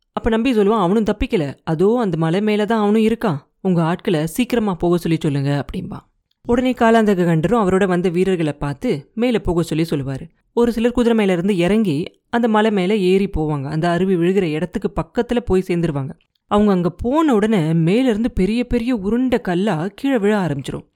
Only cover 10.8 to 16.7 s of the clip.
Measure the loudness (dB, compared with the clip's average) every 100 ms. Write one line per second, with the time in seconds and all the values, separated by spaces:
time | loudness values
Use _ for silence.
10.8 | 0 2 2 2 2 0 0 0 2 2
11.8 | 2 -2 -4 _ -6 -2 2 2 2 2
12.8 | 0 2 2 2 2 -2 -2 -4 -4 -2
13.8 | 0 0 0 2 2 2 0 -2 -4 -4
14.8 | -6 -6 -6 -4 -2 -2 0 0 0 -2
15.8 | -2 -2 -6 -12 _ _ -2 0 2